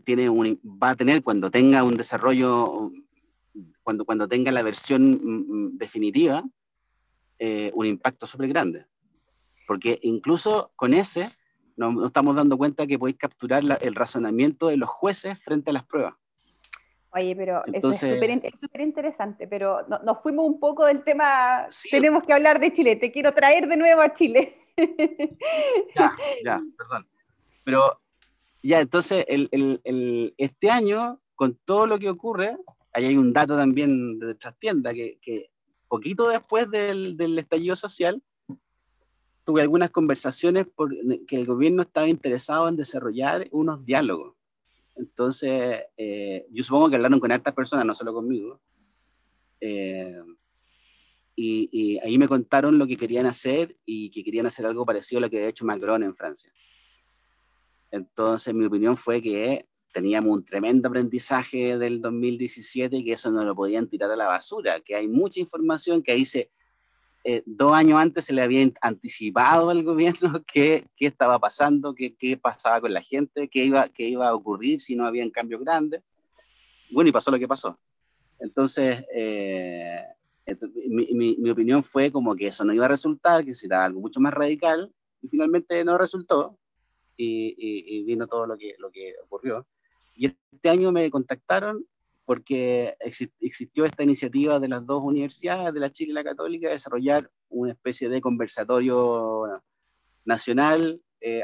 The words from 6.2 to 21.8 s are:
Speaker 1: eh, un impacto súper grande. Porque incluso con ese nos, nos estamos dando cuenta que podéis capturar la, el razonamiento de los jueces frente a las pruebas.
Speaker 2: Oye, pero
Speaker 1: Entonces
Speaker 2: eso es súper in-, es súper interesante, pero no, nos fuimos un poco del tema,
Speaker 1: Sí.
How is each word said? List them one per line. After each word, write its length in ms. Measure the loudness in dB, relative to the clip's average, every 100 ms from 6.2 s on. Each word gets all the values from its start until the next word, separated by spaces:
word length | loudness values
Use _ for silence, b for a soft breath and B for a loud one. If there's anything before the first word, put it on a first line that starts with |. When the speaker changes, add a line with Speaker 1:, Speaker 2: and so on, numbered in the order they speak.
| 2 2 -4 -14 _ _ _ _ _ _ _ -8
Speaker 1:
eh, 320 | -4 -4 -4
un 120 | -2 -2
impacto 400 | -2 -4 -4 -10
súper 220 | -6 -2
grande. 380 | 0 -2 -6 -14 _ _ _ _ _ _ _ -8
Porque 320 | -4 -2 -2
incluso 680 | -2 -2 0 0 2 0 -2 -2
con 160 | 2
ese 380 | 2 2 -4 -8 -12 _ _ _ -6
nos, 180 | -4
nos 120 | -2 0
estamos 300 | 2 2 4
dando 220 | 2 2
cuenta 280 | 0 -2 -4
que 120 | -2
podéis 180 | -4 -4
capturar 460 | -8 -8 -2 0
la, 100 | 0 -2
el 180 | -2
razonamiento 720 | -4 -4 -2 -2 2 2 2 0
de 80 | 2
los 120 | 0
jueces 500 | -2 -2 -2 -8 -10
frente 280 | -4 -4 -2
a 20 |
las 120 | -4
pruebas. 300 | -4 -4 -4 -8 _ _ _ _ _ B B B _
Speaker 2:
Oye, 260 | -4 -4 -4
pero 260 | -4 -4 -4
Speaker 1:
Entonces 360 | -2 -2 0
Speaker 2:
eso 40 | -2
es 80 | 0
súper 140 | 0
in-, 100 | -2
es 160 | -6 -12
súper 220 | -14 -6
interesante, 640 | -6 -4 -6 -6 -8 -10 -10
pero 400 | -4 -2 -2 -4
no, 120 | -4
nos 200 | -2 -2
fuimos 260 | -2 0 0
un 120 | 2
poco 260 | 0 4
del 200 | 4 4
tema, 640 | 2 2 4 4 2 0 -4
Speaker 1:
Sí. 180 | -14